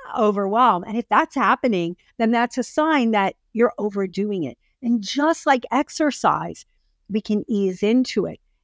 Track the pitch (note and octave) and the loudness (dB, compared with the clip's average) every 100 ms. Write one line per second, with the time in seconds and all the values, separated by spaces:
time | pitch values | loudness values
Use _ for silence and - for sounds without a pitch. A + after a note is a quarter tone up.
0 | B4+ - G#3+ G3+ G3 A3 B3 F3+ - A3 | -10 0 0 2 0 4 4 4 0 -6
1 | - G#3+ D#4+ C#4 G#3 B3+ B3+ F#3+ E3+ F3+ | 2 2 2 0 2 2 2 0 -2 -6
2 | _ - A3+ A#3 A#3+ - A#3 - D#4 D4+ | _ -2 0 2 0 -2 -4 0 2 2
3 | A3+ G#3+ F#3+ - _ A3 A#3+ - G#3 G3 | 2 2 0 -4 _ 0 0 0 -4 -4
4 | F#3+ E3+ G#3 G3+ C#3 - _ _ A#3 A#3 | -4 -4 -4 -2 -6 -8 _ _ -2 -2
5 | G3 C#4 D4+ E4+ D#4 C4+ - B3 D4 - | -2 -2 0 0 2 0 0 -4 -2 -2
6 | D4+ - F#3+ D3+ E3+ D#3+ - _ _ _ | -2 0 -2 -2 -6 -12 -20 _ _ _
7 | - G#3 - G#3 - G#3 F#3+ F3+ G#3 B3 | -6 -6 -2 -4 -2 -2 -2 0 0 2
8 | B3+ - E3 - _ _ | 0 -2 -4 -8 _ _